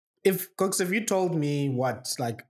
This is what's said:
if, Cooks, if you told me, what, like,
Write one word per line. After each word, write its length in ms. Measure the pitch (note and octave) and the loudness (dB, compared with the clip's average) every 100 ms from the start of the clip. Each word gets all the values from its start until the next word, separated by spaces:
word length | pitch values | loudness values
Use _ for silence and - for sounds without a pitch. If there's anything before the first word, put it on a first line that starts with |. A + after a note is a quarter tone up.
| _ _ | _ _
if, 320 | G3 F#3+ - - | 2 2 -2 -2
Cooks, 240 | F#3+ F#3+ | 0 0
if 100 | F3+ | 0
you 160 | G#3+ A3 | 0 0
told 300 | F#3+ F3+ D#3+ | 2 2 2
me, 320 | D3 C#3+ C#3 | 0 2 0
what, 400 | B2 B2+ A#2 - - | 0 0 -2 -6 -6
like, 260 | A#2+ A2+ - | -4 -6 -12